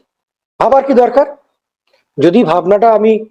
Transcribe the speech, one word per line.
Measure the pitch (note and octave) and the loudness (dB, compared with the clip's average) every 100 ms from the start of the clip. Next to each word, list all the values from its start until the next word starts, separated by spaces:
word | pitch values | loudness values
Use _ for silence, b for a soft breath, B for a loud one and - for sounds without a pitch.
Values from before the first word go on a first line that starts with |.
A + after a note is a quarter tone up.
| _ _ _ _ _ - | _ _ _ _ _ -4
ভাবার | G#3 C4+ | 0 0
কি | C4+ | 0
দরকার? | B3 A#3+ C#4 D4 - _ _ _ _ _ _ _ - | 0 0 0 -4 -6 _ _ _ _ _ _ _ -2
যদি | D3+ F#3+ | 0 0
ভাবনাটা | F3+ F3 E3+ G#3 A#3 | 0 -2 0 0 2
আমি | G#3+ G#3+ A3 A3 | 2 0 -2 -4